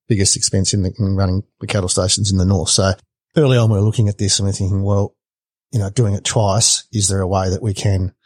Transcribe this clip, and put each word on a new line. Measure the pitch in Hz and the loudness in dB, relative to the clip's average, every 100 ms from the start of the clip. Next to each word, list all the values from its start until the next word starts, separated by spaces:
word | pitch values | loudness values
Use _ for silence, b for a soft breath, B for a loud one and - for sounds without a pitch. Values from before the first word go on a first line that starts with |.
| - | -2
biggest | 104 95 - | 0 0 0
expense | - 98 92 | -2 0 0
in, | 104 | 0
the, | 90 - | -2 -2
in | 98 95 | -2 0
running | 95 95 - _ | 0 -2 -4 _
the | 104 | -6
cattle | 104 90 | -4 -2
stations | - 92 - 101 | -2 -2 0 0
in | 95 | 2
the | 92 | 2
north. | 98 78 | 2 0
So | - 95 - _ _ _ - | 0 0 -2 _ _ _ 0
early | 143 123 | 2 4
on, | 110 | 4
we | 101 | 2
were | 104 | 2
looking | 107 101 | 2 0
at | 101 | 0
this | 101 - | -2 0
and | 98 | -2
we're | |
thinking, | 98 95 95 | -2 -2 -2
"Well, | 98 101 101 - _ _ _ _ _ | 0 0 -2 -8 _ _ _ _ _
you | 113 | -4
know, | 98 | -2
doing | 98 107 101 | 0 0 -2
it | |
twice, | - 120 104 95 - - - | -2 0 0 2 2 0 -4
is | 110 98 | -4 -2
there | 98 | -2
a | 92 | -2
way | 95 95 | -2 -2
that | 90 | -2
we | 113 92 | -4 -2
can | 104 95 92 - | 0 0 -2 -6